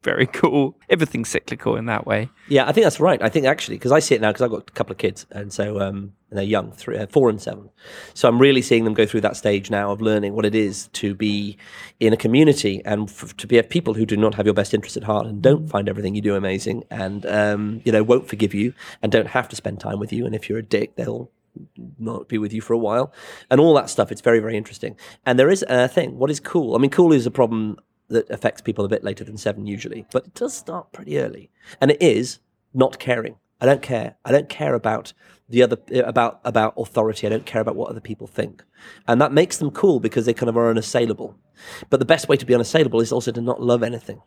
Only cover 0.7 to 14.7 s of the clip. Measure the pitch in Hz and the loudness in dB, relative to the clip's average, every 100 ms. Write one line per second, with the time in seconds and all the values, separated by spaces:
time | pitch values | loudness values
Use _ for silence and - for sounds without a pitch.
0.7 | _ - 160 156 120 113 - - - 113 | _ -4 -2 -2 -4 -6 -6 -8 -6 -4
1.7 | 113 117 107 - 107 110 _ - 139 127 | -4 -4 -6 -2 -4 -4 _ 0 2 4
2.7 | 151 196 - 170 143 110 156 135 151 - | 4 2 4 0 2 0 2 2 0 -4
3.7 | - 123 151 151 120 107 101 123 110 - | -4 2 2 4 2 2 0 -2 -2 -10
4.7 | - - 92 98 - - 104 101 - 104 | -8 -6 -2 -4 -4 -16 -14 -10 -6 -4
5.7 | 104 98 98 101 _ _ 104 98 104 101 | -2 -4 -6 -10 _ _ -6 0 -2 -2
6.7 | - - 107 104 151 127 107 - 101 101 | -12 -8 -8 0 2 2 2 -8 -12 -18
7.7 | _ - - - - 120 117 139 131 117 | _ -20 -20 -18 2 2 6 6 6 4
8.7 | 117 113 107 104 113 104 - 110 101 98 | 2 4 2 2 2 -2 -2 0 0 0
9.7 | 104 101 101 110 107 101 104 107 110 104 | -2 -2 -2 0 0 0 -2 0 2 0
10.7 | 101 - - 104 98 107 104 101 101 - | -4 -12 -6 -6 -2 -2 -2 -6 -12 -20
11.7 | - - _ 110 113 113 127 156 143 104 | -20 -20 _ 2 2 4 6 6 4 0
12.7 | 98 - 104 104 - - - - 120 - | -2 -4 -4 -4 -12 -18 -16 2 2 4
13.7 | 175 139 113 107 104 110 104 104 101 98 | -2 -2 -2 0 2 0 2 0 0 0